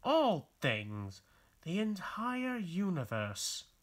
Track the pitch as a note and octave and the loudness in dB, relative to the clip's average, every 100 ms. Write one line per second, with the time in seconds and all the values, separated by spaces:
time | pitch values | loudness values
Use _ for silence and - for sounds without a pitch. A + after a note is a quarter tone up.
0 | - D#4+ C#4 E3+ - _ C#3 G#2+ G#2 G#2 | 6 6 6 4 -2 _ 0 0 -2 -4
1 | G2 F#2+ _ _ _ _ - F#3 G#3+ G3+ | -6 -8 _ _ _ _ -4 0 0 -2
2 | - - A#3 B3 B3+ B3 F#3 E3+ G3+ E3 | -6 -4 -4 -2 -2 -2 -4 -2 0 0
3 | A#2+ A2+ G#2 G2+ - - - _ | 0 -2 -2 -4 -6 -6 -10 _